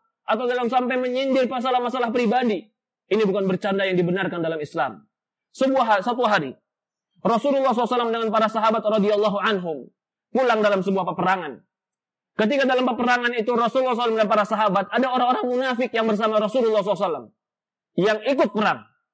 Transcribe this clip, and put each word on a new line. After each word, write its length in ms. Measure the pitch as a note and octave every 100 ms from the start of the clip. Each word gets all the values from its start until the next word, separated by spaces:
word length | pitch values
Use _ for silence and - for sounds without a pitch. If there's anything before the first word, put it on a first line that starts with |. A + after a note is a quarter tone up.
| _ _
atau 240 | - A3 B3
dalam 240 | B3 A#3
sampai 240 | B3+ B3 B3+
menyindir 560 | B3+ B3 C4+ C4 B3
masalah-masalah 560 | B3+ B3+ B3 A#3+ B3+ A#3+
pribadi. 560 | B3 A#3 B3+ B3 F#3 - _ _ _ -
Ini 80 | G#3 G#3
bukan 240 | G3 G3
bercanda 320 | F#3+ G3+ G3
yang 160 | F#3+ F#3
dibenarkan 400 | F3+ F#3 F#3 F3
dalam 240 | D#3+ D#3+
Islam. 400 | D3 E3 C#3 G2+ - _ _ _ _
Sebuah 340 | - C4+ C4 A#3
ha-, 120 | G#3 A3+
satu 160 | A#3+
hari, 320 | A#3 G3+ C#3 - _ _ _ _ _ _
Rasulullah 560 | F#3+ A3+ C#4+ C#4 C4 A#3
sallallahu 80 |
alaihi 120 | A#3+ B3
wasallam 140 | A#3 A3+
dengan 140 | A3+
para 160 | A3 A3
sahabat 320 | A3 A3+ A3+
radhiyallahu 580 | G#3+ A3 G3+ G#3 G#3 G3
anhum 480 | G3 G3+ F3 C#3+ A#2+ _ _ _ _
pulang 320 | A#3 B3+ A3
dalam 160 | G#3 G3 F#3+
sebuah 160 | F#3+
peperangan. 560 | F3 - F3+ F#3+ D#3 A#2 _ _ _ _ _ _ _ -
Ketika 240 | G#3+ C#4
dalam 240 | C4+ B3+ B3+
peperangan 480 | B3+ A#3+ B3 A#3+ B3
itu 160 | A3
Rasulullah 400 | A#3+ A#3 C4 B3+
sallallahu 0 |
alaihi 80 | A#3
wasallam 220 | A#3+ A3
dan 60 | G#3
para 140 | G#3+ G3+
sahabat, 380 | G#3+ G#3+ F#3+ F#3
ada 200 | A#3 C4
orang-orang 340 | B3 B3 B3+ B3
munafik 400 | B3 C4 A#3+ B3
yang 160 | A3+ A3+
bersama 320 | G#3 A3 G#3+
Rasulullah 400 | G#3 C4 A3+ G#3+
sallallahu 160 | G3 F3+
alaihi 160 | F#3+
wasallam 140 | D3 A2 _ _ _ _ _ _ -
yang 200 | G3 G#3+
ikut 260 | A3+ C#4 C#4+ G3+
perang. 320 | G3+ B2+ G#2 _ _